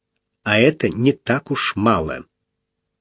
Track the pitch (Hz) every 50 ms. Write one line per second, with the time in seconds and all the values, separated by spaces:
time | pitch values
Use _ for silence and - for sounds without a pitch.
0 | _ _ _ _ _ _ _ _ - 107 104 107 120 151 156 - - 101 - 104
1 | 120 139 139 - - - 120 139 - - 143 - - - - 98 104 117 110 87
2 | 80 78 69 - - _ _ _ _ _ _ _ _ _ _ _ _ _ _ _